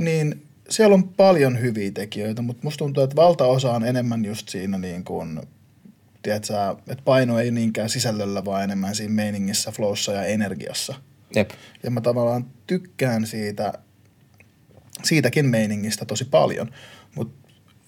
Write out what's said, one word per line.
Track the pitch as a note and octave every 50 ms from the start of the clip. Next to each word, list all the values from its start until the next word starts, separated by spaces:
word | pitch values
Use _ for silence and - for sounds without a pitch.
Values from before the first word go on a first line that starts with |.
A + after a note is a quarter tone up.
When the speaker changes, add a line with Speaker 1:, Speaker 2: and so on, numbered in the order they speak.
| E3+
Speaker 1:
niin | E3 D#3+ D#3+ D3+ D3+ D3 - - - _ _ _ -
siellä | - - A3 G#3 G3+
on | F#3+ F#3 -
paljon | - - F#3+ F#3+ F#3 D#3 C#3 C3 B2 A2+
hyviä | B2 B2 G#2+ G#2+ G2+ G2
tekijöitä, | - - G#2+ G#2+ - G#2 G#2 G#2+ G#2+ A#2+
mut | A#2+ A#2+ A#2+ -
musta | - D3 - -
tuntuu, | D#3 C#3+ C3+ C#3+ C3+
että | C3+ C#3+
valtaosa | D3+ E3 F3+ E3+ - - B2+ C3+ C3 C3+ B2
on | A#2 A#2 A2+
enemmän | B2 B2+ B2+ B2 A#2+ A#2 A2+ G#2+
just | G2+ G#2+ G#2 - -
siinä | - F#2+ F#2 G2 G2 F#2
niin | F#2 F#2 F2 F2+ F2+
kun, | - F2+ E2+ E2+ D#2+ D#2 - - - - _ _ _ _ _ - - - _ _ _ _ _
tiedätkö, | - G#2 G#2+ G#2+ G#2 - A2 G2+ G2+ F#2+ - - - -
että | C3+ - -
paino | C#3+ C3 C3 B2+ A#2+ A#2 A2+
ei | A#2 A#2+
niinkään | A#2 A#2 A2+ A2+ A2 - G#2+ A2+
sisällöllä, | - C3 A#2 A#2 G#2+ G#2 G2+ G2 G2+ G2 F#2
vaan | G2+ G2 G2 G2
enemmän | G2 G2+ G2 F#2+ G2 G#2
siinä | G#2+ G#2+ G#2 G#2+
meiningissä, | G#2+ G#2+ G#2 G#2 G2+ G2 G2 A2 - - G#2+
flowssa | G#2+ - A2 G2+ G#2 G2+ - -
ja | G2+ G2 F#2+
energiassa. | F#2+ G#2+ G#2+ G#2+ F#2+ F#2+ - - - - - - - - - - _ _ _ _ _ -
Speaker 2:
Jep. | A2 G2 - - - - - - _
Speaker 1:
Ja | - A#2
mä | A#2+ A#2
tavallaan | A2+ A#2+ A#2+ B2 A#2+ A#2 A#2+ B2+ B2+ - - - _
tykkään | - F3+ F3+ - - _ - C3+ B2+ A2+ A2 A2
siitä, | A2 - A2 G#2 G#2 G#2 G#2+ G#2+ G2 - - _ _ _ _ _ _ _ _ _ _ _ _ _ _ _ _ _ _ _ - - - - - -
siitäkin | - E3+ D3+ B2+ - - D#3 C#3+
meiningistä | C3 A#2 A2+ G#2+ G#2 G#2 G#2 G2+ A2 G#2+ - A#2
tosi | - A2 - C3
paljon, | - - D#3 C#3+ - - - - - - - - - - - - _ -
mut, | - A2+ - - - _ _ _ _ _ _ _ _ _